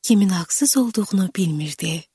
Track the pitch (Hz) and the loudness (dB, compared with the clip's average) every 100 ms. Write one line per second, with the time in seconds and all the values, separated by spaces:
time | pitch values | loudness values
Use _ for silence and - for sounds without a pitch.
0 | - 214 202 180 165 - 277 277 247 220 | 4 4 4 0 -4 -2 2 2 0 -2
1 | 202 196 185 - 175 151 151 147 170 160 | -2 -2 -2 0 -2 -2 -6 -6 -6 -8
2 | - | -10